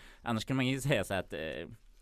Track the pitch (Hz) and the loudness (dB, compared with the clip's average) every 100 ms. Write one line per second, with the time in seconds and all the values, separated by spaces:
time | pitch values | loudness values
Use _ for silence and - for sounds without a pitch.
0 | - - - 110 - 135 127 135 135 120 | -10 -8 -2 0 2 2 2 2 2 2
1 | 90 95 - 76 80 64 85 117 - - | 2 0 -2 -4 -4 -4 -8 -12 -20 -20